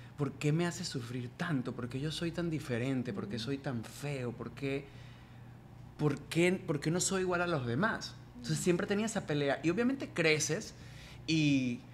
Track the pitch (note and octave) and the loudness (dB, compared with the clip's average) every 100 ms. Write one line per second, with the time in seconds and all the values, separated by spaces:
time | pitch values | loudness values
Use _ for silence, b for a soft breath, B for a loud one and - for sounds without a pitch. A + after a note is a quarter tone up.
0 | B - D3 - D3 D#3 F3 - F3 C3 | B -4 -2 0 2 4 2 0 -4 -4
1 | A#2 B2+ B2 - F3 C#3 A#2+ A#2+ B2 C3 | -4 -6 -6 -4 0 0 0 -4 -4 -4
2 | D3+ D3+ E3+ E3 E3+ D#3 - A#2 C3 C3 | -4 -2 -4 -2 -2 -2 -2 0 2 0
3 | A#2 G2 G2+ A#2 A#2+ C#3 D3 A#2 G#2+ - | 0 -4 -4 -4 -2 -2 -2 -4 -6 -8
4 | C#3+ C#3 B2 A#2+ A#2 - C#3 C#3 C#3+ B | -6 -4 -4 -4 -8 -4 -2 -2 -4 B
5 | B B B B B B - - - - | B B B B B B -18 -18 -16 0
6 | D3+ - - D#3+ F3 F#3 - D3+ D#3 F3 | 2 2 0 4 4 4 0 0 2 2
7 | - F#3+ F#3 F3 F3 D#3+ A#2+ B2 A3 F3+ | 2 2 2 2 2 2 2 2 2 0
8 | - - - - - D#3 F3+ F3 G3 G3+ | -6 -12 -16 -10 -2 2 4 4 4 2
9 | A3 F#3+ - D3 C#3+ C3 D#3+ F3+ A#3+ C4+ | 2 -2 0 2 2 4 2 4 2 0
10 | C#4 - D#3+ D3+ - F3 - - B B | -2 2 4 4 2 -2 -4 -12 B B
11 | B B - D#3+ D3 C#3 B2+ A#2+ - | B B 2 4 6 6 4 -2 -6